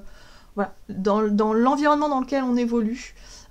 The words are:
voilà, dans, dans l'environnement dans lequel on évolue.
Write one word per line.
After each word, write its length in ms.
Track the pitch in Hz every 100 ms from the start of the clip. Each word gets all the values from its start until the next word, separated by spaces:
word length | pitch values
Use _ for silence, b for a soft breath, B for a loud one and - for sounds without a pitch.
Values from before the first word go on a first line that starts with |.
| 208 B B B B 202
voilà, 180 | 196 - -
dans, 340 | 190 196 208 214
dans 260 | 208 214
l'environnement 560 | 220 247 285 294 294 302
dans 120 | 269
lequel 220 | 254 277
on 120 | 254 240
évolue. 600 | 240 233 220 254 - B B B -